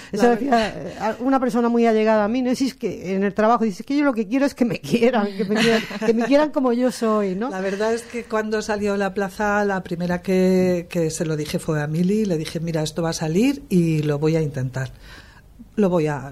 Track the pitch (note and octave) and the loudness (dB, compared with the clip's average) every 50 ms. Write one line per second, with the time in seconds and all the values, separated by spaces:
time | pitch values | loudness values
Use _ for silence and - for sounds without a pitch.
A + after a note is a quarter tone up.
0 | - - - G#3 B3 A#3+ A#3+ G#3+ B3 C#4+ B3 A#3 A3 G3 - D#3+ C#3 - - - | -8 -8 0 2 4 4 4 2 2 2 2 2 2 0 -4 -8 -10 -12 -8 -6
1 | F#3 A3 G#3+ - B3 C4+ C4+ C4 C4 B3 - A#3+ A#3 A#3 A#3 A#3 A#3 A3+ A3 A3 | -4 -4 -4 -2 0 0 2 2 2 0 0 0 2 2 2 2 4 4 4 4
2 | G#3+ A3 A3 G#3+ G#3 G3+ A#3 C4 B3+ B3 C4 - C4+ B3 - - A#3+ F#3+ - - | 4 4 4 2 2 2 0 0 0 0 0 0 -2 -2 -2 -4 -6 -6 -6 -6
3 | E3 E3+ F#3+ F#3+ G3 G3+ - - G#3+ A3 A#3+ A3+ A3+ A3+ F#3 - - - C#4 D4 | -6 -4 -2 -2 -2 0 0 2 2 4 4 2 2 -2 -4 -4 -6 -2 0 2
4 | D4 C#4+ B3 G#3+ A3 F3+ A3+ C4+ C#4 C#4+ C#4 - B3 A#3 D#3+ - - C#3 D#3 A#3 | 2 2 0 0 -2 -2 0 0 2 0 0 0 -2 -2 -2 -4 -2 -2 0 2
5 | A#3 B3 B3+ A3+ G3+ G3+ G3 G3 A3 F#3+ G#3+ A3 A3+ A#3 A3+ A3 - - F#3+ G3+ | 4 4 4 2 2 0 -2 -2 -2 0 0 2 4 4 2 2 0 -4 -6 -2
6 | A3 A3 A3+ A3+ A#3 A3+ C#4 C#4+ D4+ D4+ C#4 D#4 C4 B3+ A#3 A#3+ B3 B3+ - - | 0 0 2 2 2 4 4 4 4 2 0 0 0 2 2 2 0 0 0 0
7 | A#3 A3 G#3+ G#3+ G#3 G3 F#3 F#3+ A3+ C4+ F#3+ F#3+ F#3+ G3 F#3+ G3 G#3+ A3 A3+ A#3 | 0 0 2 2 0 0 -2 -4 -4 -4 -4 -4 -4 -4 -2 -2 0 0 -2 -2
8 | A3+ A#3 - A#3+ G#3 - G#3+ G#3+ A3 A3 A3 G#3+ G#3 A3 G#3+ G#3 G#3 G#3 G3+ G3+ | -4 -8 -10 -10 -6 -4 -2 -2 -2 -2 -2 -4 -2 -2 -4 -2 -2 -2 0 0
9 | G3 G3 F#3 G#3 G3+ F#3+ F#3 - G#3+ G#3 G3+ G#3 G#3 G3+ G3 F#3 F#3 - F3 E3 | -2 -2 -2 -4 -4 -4 -4 -2 -2 0 2 2 2 0 0 -2 -4 -6 -6 -4
10 | F3 F3 F3+ F3 - - F#3 F#3 F#3 F#3 F#3 F#3 F#3 F#3 F3+ F3 E3+ - - F3+ | -2 -2 -2 -2 -2 0 2 4 4 4 4 4 4 2 0 0 -2 -4 -2 -2
11 | E3 D#3+ D#3 - F3 D#3 D#3 D3+ D3 D3 - E3 - - D#3 D3+ D3 D3+ D#3 D#3+ | -2 0 -2 -2 -4 -2 -2 -4 -4 -4 -6 -4 -4 -2 -2 -2 -2 -2 0 0
12 | F3 F3+ G#3 G#3+ A3 G3 F3 D#3 D#3+ - - E3+ D#3+ E3+ D#3+ D#3+ D#3 D#3 - - | 0 2 2 0 0 0 -2 -2 -4 -4 -6 -6 -4 -4 -2 -2 -4 -4 -4 -4
13 | E3 E3 D#3+ - E3+ D#3 D#3+ F#3+ A#3 C#4 C#4 C#4 - - G#3 F3+ E3+ E3 D#3+ D#3 | -4 -4 -4 -4 -4 0 2 2 2 2 0 -2 -4 0 2 2 2 2 2 0
14 | D3 D3+ D3 C#3+ D#3 D#3 D#3+ D#3+ D#3+ D3 B2+ C3 B2+ C3 B2 C3 C3 B2+ - - | 0 0 0 0 0 0 2 0 0 -2 -4 -4 -6 -6 -6 -6 -8 -8 -10 -16
15 | - - - - - - - - - - - - - - - - G#3 F#3 F3+ F3 | -20 -20 -20 -20 -20 -20 -20 -20 -20 -20 -20 -20 -20 -6 0 0 2 2 4 2
16 | D3+ D3+ D3 C3+ B2 - | 2 0 -2 -4 -8 -8